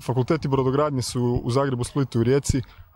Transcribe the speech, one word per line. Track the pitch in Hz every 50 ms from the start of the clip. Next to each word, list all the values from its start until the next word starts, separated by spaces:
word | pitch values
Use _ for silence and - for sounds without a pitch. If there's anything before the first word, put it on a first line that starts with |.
fakulteti | - - 120 127 127 - - 156 -
brodogradnje | 147 135 131 131 131 131 143 151 151 143 127
su | 117 - - 123 123 120 123 123 -
u | 127
Zagrebu, | 117 139 139 139 127 120 120
Splitu | - - 147 139 - - 117
i | 113
Rijeci, | 120 135 143 - - - 135 120 - - - - - _